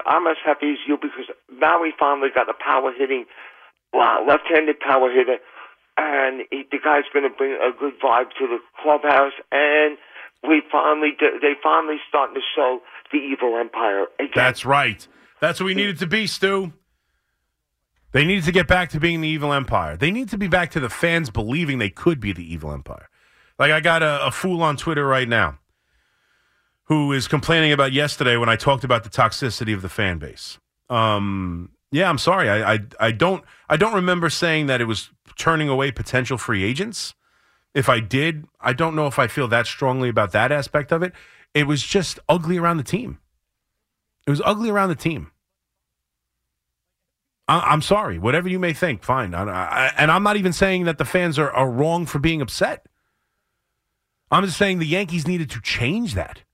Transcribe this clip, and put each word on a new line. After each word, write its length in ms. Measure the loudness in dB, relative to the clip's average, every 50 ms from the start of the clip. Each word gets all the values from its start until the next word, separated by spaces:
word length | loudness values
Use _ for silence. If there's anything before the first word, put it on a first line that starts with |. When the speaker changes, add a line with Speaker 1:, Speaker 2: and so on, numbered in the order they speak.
| 0 0
Speaker 1:
I'm 180 | 0 2 2
as 120 | 0 -2 0 0
happy 280 | -2 -2 0 0 -2
as 60 | -2 -4 -2 -2
you 100 | -2 -2
because 280 | -2 -6 -8 -8 -14 -14 -16 _ _ _
Maui 460 | -4 0 2 2 4 2 0 -2 -2 0
finally 300 | 2 2 2 2 0 0 2
got 160 | 0 0 0
a 40 | -2
power 380 | -6 -2 0 0 2 0 -2 -2 -2
hitting, 280 | -2 -2 -2 -4 -6 _ -18 -20 -20 -20 -20 -20 -20 -20 _ _ _ _ 0
wow, 320 | 2 2 4 4 2 4 4
left-handed 520 | 2 2 2 2 2 2 4 2 0 -2
power 320 | 0 2 2 4 4 4
hitter, 260 | 4 4 4 2 0 -4 -4 -14 -20 -20 -20 -20 -20 _ _ _ -4 -4
and 440 | -2 -2 0 0 0 0 -2 -4 -8 -8
he, 140 | -8 -10 -8 -6
the 80 | -6 -4 0
guy's 200 | 2 2 2 2 0 -2
gonna 160 | 0 0 0
bring 220 | -2 -2 -2 -2
a 180 | -2 0 -2 -2 -2 -2
good 160 | -6 -6 -6 -2 0
vibe 280 | 2 2 2 2 0 -4 -4
to 80 | -4 -2
the 100 | -4 -4 -8 _ _ -4
clubhouse. 520 | 0 2 2 2 4 2 4 4 4 2 0 -8 -10 -2
And 460 | 0 2 2 4 4 4 4 2 0 -4 -18 -20 -20 -20 -20 -20 _ _
we 220 | 0 2 2 2 2 0
finally, 400 | 0 2 2 2 2 2 0 -2 0 2
d-, 180 | 0 0 2 2
they 140 | 0 0 0 2
finally 360 | 0 2 2 2 2 0 -4 -8 -6 -2
starting 240 | 0 0 0 0 -4
to 80 | -8 -8 -6 -2
show 240 | 0 0 0 0 -2 -8 -14 -20 -20 -12 -4
the 80 | -4 -4
evil 360 | -2 -2 -4 -2 -2 0 0 0
empire 480 | -2 -4 -4 -2 0 0 0 0 -2 -4 _ -6
again. 140 | -6 -2 0
Speaker 2:
That's 320 | 2 2 2 0 -2 0
right. 420 | 2 2 2 2 0 -2 -6 -14 -20 _ _ _ _ _ -2
That's 200 | -2 -2 -2 -2
what 80 | -4 -2
we 80 | -2
needed 240 | -2 -2 -2 -2 -4
to 80 | -4 -2
be, 180 | -2 -2 -2
Stu. 480 | -2 -4 -2 0 0 0 0 -4 -6 -10 _ _ _ _ _ _ _ _ _ _ _ _ _ _ _ _ _ _ _ _ _ _ _ _ _ _ _ 0
They 120 | 2 2
needed 200 | 2 2 0 0
to 60 | 2
get 160 | 2 2 4 4
back 220 | 2 2 0 -2
to 100 | -4 -2
being 220 | -2 -2 -2 -2
the 60 | -2 -4
evil 260 | -4 -2 -2 0 0
empire. 420 | -2 -2 0 -2 -2 -2 -2 -4
They 140 | -2 -2 -2
need 200 | -2 -2 -6 -6
to 80 | -6 -4
be 80 | -2 0
back 240 | 0 0 0 0
to 80 | -4 -6
the 100 | -6 -6
fans 400 | -6 -2 -2 0 0 0 -2 -2
believing 480 | -4 -6 -4 -2 -2 -4 -2 -2 -2 -2
they 140 | -2 -4
could 280 | -4 -2 0 0 0 0
be 140 | -2 -6 -6
the 180 | -8 -8 -10
evil 220 | -10 -10 -8 -8 -10
empire. 340 | -10 -12 -14 -16 -18 -18 -20 _ _ _ _ _ _ _ _ _ 0
Like, 120 | 2 2
I 80 | 2 2
got 220 | 2 2 2 2
a, 240 | 2 2 0 0 -2
a 60 | -4
fool 320 | -4 -2 -4 -2 -2 0 0
on 120 | 0 0
Twitter 300 | -2 -4 -4 -2 -2 0
right 240 | 0 0 0 0 0
now 300 | 2 2 0 0 -2 -8 _ _ _ _ _ _ _ _ _ _ _ _ _ _ _ _ _ _ _ _ _ _ _ _ _
who 280 | 0 0 0 2 0 0
is 140 | -2 -2 -2
complaining 440 | -2 -2 2 2 2 4 4 4
about 220 | 4 4 2 2 2
yesterday 420 | 0 0 0 -2 0 2 2 2
when 140 | 2 4 2
I 60 | 2
talked 280 | 2 2 2 0 2 2
about 200 | 0 0 0 0
the 80 | -2
toxicity 640 | 0 2 2 2 2 -2 -6 -4 -4 -4 -4 -4 -4
of 80 | -4 -4
the 60 | -8
fan 280 | -4 -2 -2 -2 -2 -4
base. 400 | -8 -12 -14 -16 -18 -18 -20 -20 _ _ _ _ _ -4
Um, 800 | 0 2 2 2 2 0 0 -2 -4 -4 -4 -6 -6 -8 -10 -14 _ _ _ -4
yeah, 180 | -2 0 2 2
I'm 80 | 0 0
sorry. 320 | 2 0 2 2 2 2
I, 240 | 2 2 2 2 0
I, 60 | 0 0 -6 -4 0
I 120 | 0 0
don't, 320 | 2 2 2 2 2 0 -6 _ -20 _ _ 0
I 80 | 2 2
don't 160 | 2 2 2
remember 340 | 0 2 2 0 2 0 -2
saying 340 | -2 0 0 0 0 0 0
that 160 | 0 0 0
it 40 | 0
was 260 | -2 -2 -6 -6 -12 _ _ _ _ -10 -4
turning 320 | 0 0 2 2 2 0
away 220 | 0 0 0 -2
potential 480 | -4 -6 -6 -2 0 0 0 0 -4 -6
free 240 | -2 -2 -2 0 0
agents. 500 | -2 -2 -4 -6 -8 -8 -10 -12 -12 -14 _ _ _ _ _ _ _ _ _ _ _ -2
If 140 | 0 2 2
I 100 | 2 2
did, 460 | 0 -2 -2 0 0 0 -4 -6 -10 -18 _ -4
I 140 | -2 -2 0
don't 220 | 0 -2 -2 0
know 100 | -2 -2
if 140 | -2 2 0
I 80 | 0 0
feel 200 | 0 -2 -2 0
that 180 | 2 0 0 0
strongly 420 | -4 -2 0 0 0 0 0 0
about 220 | 2 2 0 2
that 200 | 2 2 2 2
aspect 400 | 2 -2 -2 -2 -2 -2 0 0
of 120 | 0 0 0
it. 100 | -4 -6 -12 -20 -20 -20 -20 -12 _ 0
It 140 | 0 2 2
was 160 | 0 -2 -2
just 340 | 0 0 0 0 -2 -6 -6 0 2
ugly 300 | 2 2 2 0 -2 0
around 200 | 2 0 0 0
the 60 | -2
team. 360 | -4 -4 -6 -6 -6 -12 -14 _ _ _ _ _ _ _ _ _ _ _ _ _ _ _ _ _ _ _ _ -2
It 60 | -2
was 100 | 0 0 2
ugly 280 | 0 0 0 0 0
around 180 | 0 2 2 0
the 60 | 0
team. 360 | -2 -4 -4 -4 -4 -10 -14 _ _ _ _ _ _ _ _ _ _ _ _ _ _ _ _ _ _ _ _ _ _ _ _ _ _ _ _ _ _ _ _ _ _ _ _ _ _ _ _ _ _ _ 2
I, 120 | 2 4
I'm 240 | 4 4 2 2 2
sorry. 340 | 2 0 0 0 -2 -6 -4
Whatever 320 | -2 0 0 0 0 -2
you 80 | -4 -2
may 160 | -2 -2 -2
think, 300 | -2 -2 -2 -2 -4 -2
fine. 320 | -2 -2 0 -2 -4 -4
I, 80 | -6 -6
I, 480 | -4 -4 -4 -4 -2 0 0 0 0 2
and 140 | 2 4 4
I'm 140 | 4 4 4
not 140 | 2 0 2
even 160 | 0 0 0
saying 320 | 2 0 2 2 0 0
that 120 | 0 -2 -2
the 80 | -4
fans 320 | -2 0 0 0 0 0 0
are, 140 | 0 0
are 180 | 2 2 0 2
wrong 380 | 2 0 0 0 0 -2 -4 -4
for 100 | -4 -2
being 240 | 0 0 0 0
upset. 460 | -4 -4 -4 -2 -2 -2 -2 -6 _ _ _ _ _ _ _ _ _ _ _ _ _ _ _ _ _ _ _ _ _ _ _ _ _ _ _ _ _ 0
I'm 120 | 2 2 2
just 140 | 2 0 0
saying 220 | 0 0 2 0
the 80 | 0 0
Yankees 400 | 0 -2 -2 -2 -4 -4 -2 -2
needed 240 | -2 -2 -4 -6
to 100 | -8 -8
change 540 | -6 -6 -4 -2 -2 -2 -2 -2 -4 -4 -4
that. 260 | -4 -6 -6 -10 -20 _ _